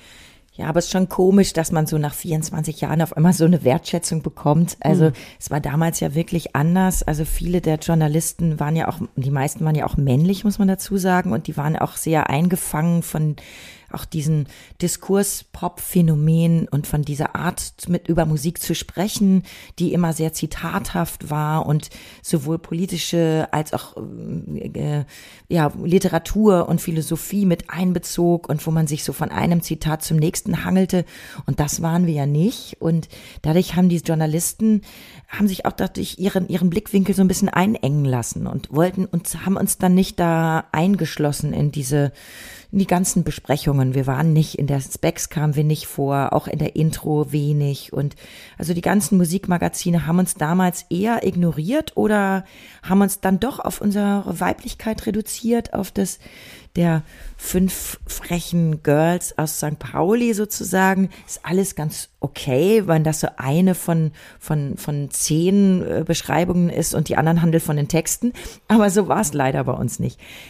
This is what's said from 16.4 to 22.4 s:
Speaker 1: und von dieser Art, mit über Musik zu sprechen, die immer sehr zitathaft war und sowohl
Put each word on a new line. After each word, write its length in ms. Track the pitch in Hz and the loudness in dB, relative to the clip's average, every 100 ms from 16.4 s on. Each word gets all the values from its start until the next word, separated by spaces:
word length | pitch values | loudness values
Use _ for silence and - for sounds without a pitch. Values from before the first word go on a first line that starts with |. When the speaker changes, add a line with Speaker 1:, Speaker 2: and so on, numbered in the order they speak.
| 165 165 - | 4 2 0
Speaker 1:
und 220 | 143 147 | -2 -2
von 140 | 151 | -2
dieser 340 | 147 143 - - | -2 -2 -4 -2
Art, 520 | 160 - - - - | -4 -4 -8 -10 -4
mit 200 | 175 - | -2 0
über 180 | 165 156 | 0 2
Musik 340 | 156 151 - | 0 -2 -4
zu 140 | - | -4
sprechen, 680 | 160 - - 208 - 196 190 - - - - | -4 -6 -4 -4 2 4 4 0 -10 -14 -4
die 140 | 170 | 0
immer 200 | 175 170 | 2 0
sehr 200 | 160 160 | 0 -2
zitathaft 960 | 160 156 - 170 185 - 175 165 - - | -4 -8 -6 -6 -6 -4 -4 -4 -6 -6
war 360 | 151 151 156 - | -4 -2 -2 0
und 240 | 151 - - - - | -2 -4 -14 -20 -16
sowohl 380 | - 165 | -4 -2